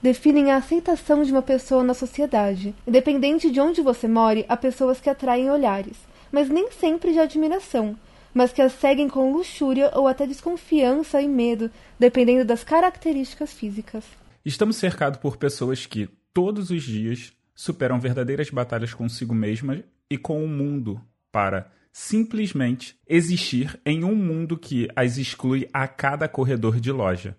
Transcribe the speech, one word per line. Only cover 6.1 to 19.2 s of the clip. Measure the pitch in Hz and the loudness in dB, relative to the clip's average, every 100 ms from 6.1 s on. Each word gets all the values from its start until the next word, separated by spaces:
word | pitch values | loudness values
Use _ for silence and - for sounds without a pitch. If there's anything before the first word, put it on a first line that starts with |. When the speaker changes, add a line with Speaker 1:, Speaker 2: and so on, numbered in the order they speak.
| - - | -20 -4
Speaker 1:
mas | 285 277 | 0 2
nem | 311 427 | 2 -2
sempre | - 339 330 359 | -2 -2 0 0
de | 330 | 2
admiração, | 311 311 311 370 - 247 214 220 - - - | 2 2 0 -2 -4 -4 -4 -8 -16 -20 -6
mas | 247 247 | 2 2
que | 254 | 4
as | 262 | 2
seguem | 254 285 277 285 | 4 2 2 0
com | 269 262 | 0 0
luxúria | 285 359 - 277 262 285 | 0 -4 -4 -2 2 2
ou | - 269 | 4 2
até | 262 277 | 2 -4
desconfiança | 277 - 349 - 311 254 277 311 285 | -4 -6 -6 0 2 4 2 0 0
e | 285 | 0
medo, | 262 240 226 226 - - - | 0 0 -2 -4 -8 -20 2
dependendo | 240 247 240 247 | 4 6 4 4
das | 233 233 | 2 -2
características | - 320 359 359 330 277 262 - 294 | 2 2 2 0 -4 -2 -4 -8 -10
físicas. | - 214 202 214 226 - - - _ | -8 -10 -10 -10 -14 -14 -20 -20 _
Speaker 2:
Estamos | - 135 214 220 | -8 0 0 2
cercados | 185 175 143 139 | -2 0 -2 -2
por | 143 - | -6 -2
pessoas | 143 - 123 131 - | -4 -2 -4 -4 -6
que, | 110 101 _ _ | -8 -8 _ _
todos | - 185 208 180 | -2 -2 -2 -4
os | 175 | -6
dias, | 131 107 113 120 - _ _ | -4 -4 -4 -6 -10 _ _
superam | _ - - 131 127 | _ -8 -4 -2 0
verdadeiras | 123 123 123 139 147 | -2 -4 -2 -4 -4
batalhas | 127 120 117 117 | -4 -4 -4 -6
consigo | - 117 117 | -6 -8 -6